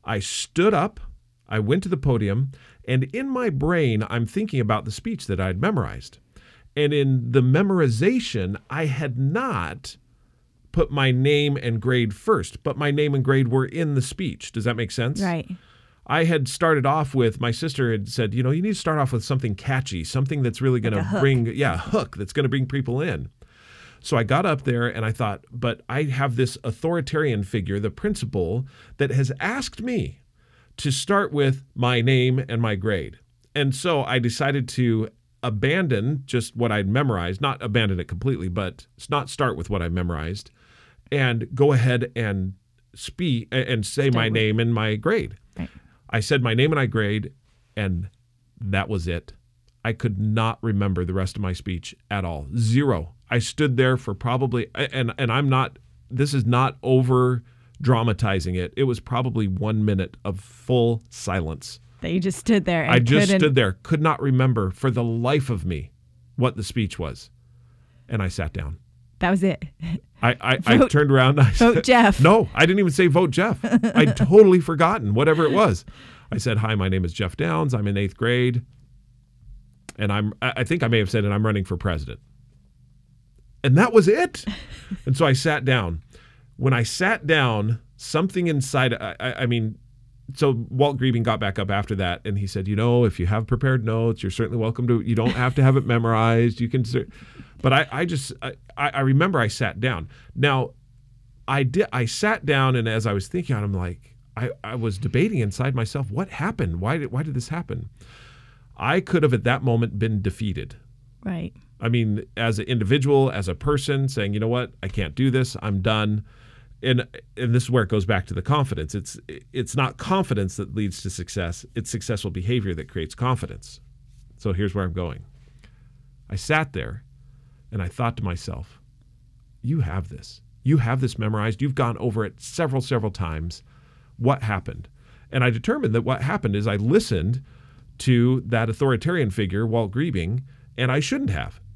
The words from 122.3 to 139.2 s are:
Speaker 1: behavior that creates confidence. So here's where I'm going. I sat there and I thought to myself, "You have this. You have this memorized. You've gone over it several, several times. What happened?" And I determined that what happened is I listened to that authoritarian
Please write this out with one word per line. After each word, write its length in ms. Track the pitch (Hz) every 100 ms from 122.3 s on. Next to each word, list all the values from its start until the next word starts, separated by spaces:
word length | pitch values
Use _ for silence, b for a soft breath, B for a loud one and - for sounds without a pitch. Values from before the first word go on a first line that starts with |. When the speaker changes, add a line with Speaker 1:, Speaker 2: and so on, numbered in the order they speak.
Speaker 1:
behavior 420 | 87 92 123 98
that 160 | 80 -
creates 240 | 92 76
confidence. 640 | - 123 123 - - - - - - - - - -
So 140 | 107
here's 220 | 92 104
where 100 | 101
I'm 80 | 90
going. 300 | 90 87 - - b b b b b b b b b -
I 40 | 98
sat 360 | - 156 151
there 300 | 87 58 104 - - b b b b b
and 120 | 101
I 40 | 90
thought 300 | - 120 117
to 60 |
myself, 560 | 92 85 - 62 92 - - _ - - - _ - -
"You 200 | 120 160
have 280 | 92 92 90
this. 320 | - - - - -
You 140 | 131 151
have 240 | 117 131
this 180 | 127 -
memorized. 420 | 107 107 110 101
You've 140 | 139 135
gone 220 | 123 113
over 260 | 120 110 104
it 160 | -
several, 400 | - - 160 135
several 300 | - 123 104
times. 520 | - 82 78 85 - b b b b b -
What 240 | 117 131
happened?" 440 | 113 98 - - - b b b b
And 120 | 131
I 60 | 123
determined 420 | 117 120 285 226 113
that 80 |
what 180 | 120 131
happened 320 | 135 - 110 104
is 120 | 107
I 80 | 101
listened 640 | 110 190 226 92 90 123 b b b b b -
to 420 | - 120 120 127 -
that 220 | 117 113
authoritarian 600 | 107 139 120 160 180